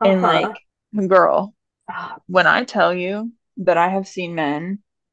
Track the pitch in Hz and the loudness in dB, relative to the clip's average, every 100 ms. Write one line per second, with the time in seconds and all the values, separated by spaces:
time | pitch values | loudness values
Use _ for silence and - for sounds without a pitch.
0 | 202 190 - - 190 - _ _ _ 214 | 0 2 2 0 -2 -8 _ _ _ -4
1 | 190 185 170 78 202 _ _ _ - - | 4 4 4 2 -2 _ _ _ -16 -14
2 | - - - 180 160 185 247 214 170 180 | -14 -16 -2 2 4 2 0 0 0 0
3 | 180 208 233 - _ - 180 170 180 190 | -4 -6 -8 -14 _ -6 0 2 2 -2
4 | 190 190 175 170 147 147 175 202 _ _ | -6 -8 -8 -4 -4 -4 -6 -10 _ _
5 | _ | _